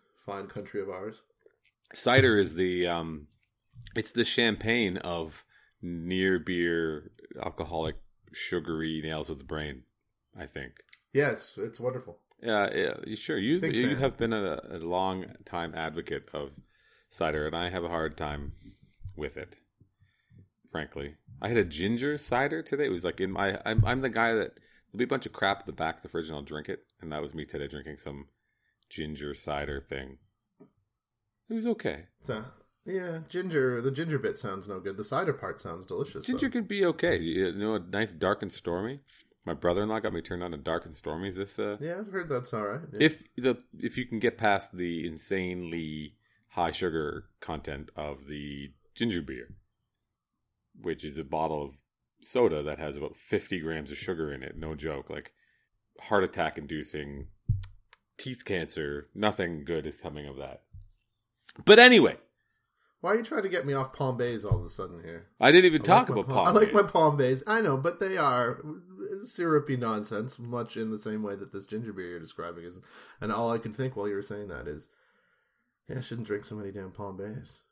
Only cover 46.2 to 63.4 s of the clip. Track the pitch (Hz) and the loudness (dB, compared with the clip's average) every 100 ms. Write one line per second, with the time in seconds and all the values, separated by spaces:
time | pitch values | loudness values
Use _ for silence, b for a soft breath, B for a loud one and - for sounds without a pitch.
46.2 | _ _ _ - 85 80 92 80 76 73 | _ _ _ -2 -2 0 -2 -2 -2 -6
47.2 | - - - 80 - 71 76 - 73 69 | -12 -14 -8 -8 -8 -10 -10 -8 -8 -8
48.2 | 69 73 73 71 69 - _ - 117 87 | -10 -10 -10 -10 -14 -18 _ -4 -2 -2
49.2 | 69 64 58 - _ _ _ _ _ _ | -4 -10 -14 -18 _ _ _ _ _ _
50.2 | _ _ _ _ _ - - 78 78 71 | _ _ _ _ _ -10 -6 -6 -8 -10
51.2 | 71 78 78 76 71 71 _ _ _ _ | -4 -2 -2 -2 -6 -12 _ _ _ _
52.2 | - 127 117 76 73 73 78 71 73 - | -4 4 4 4 -4 -6 -8 -8 -10 -12
53.2 | - 101 - 92 80 80 71 73 - 85 | -4 -4 -2 -6 -4 -6 -8 -10 -6 -4
54.2 | 76 69 65 - 80 76 80 71 - 76 | -4 -6 -10 -10 -8 -6 -6 -6 -8 -12
55.2 | - _ _ _ _ _ _ - - 104 | -14 _ _ _ _ _ _ -16 2 4
56.2 | 92 - 80 82 71 78 71 76 71 71 | 4 2 0 -2 -8 -8 -6 -8 -8 -10
57.2 | 71 - - 95 - - _ - _ - | -12 -8 -2 -2 -4 -16 _ -20 _ -14
58.2 | 127 123 - 95 78 - 73 71 - - | -10 -8 -4 -4 -4 -4 -6 -6 -10 -2
59.2 | 107 101 87 82 71 82 76 - 85 73 | 0 0 -2 -4 -4 -4 -4 -8 -10 -10
60.2 | 71 67 67 - _ - - _ _ _ | -10 -10 -12 -14 _ -20 -20 _ _ _
61.2 | _ _ - - - 214 247 233 110 - | _ _ -18 4 10 12 12 12 10 4
62.2 | _ _ _ _ _ _ _ _ 170 214 | _ _ _ _ _ _ _ _ 0 0
63.2 | 226 311 | 0 -2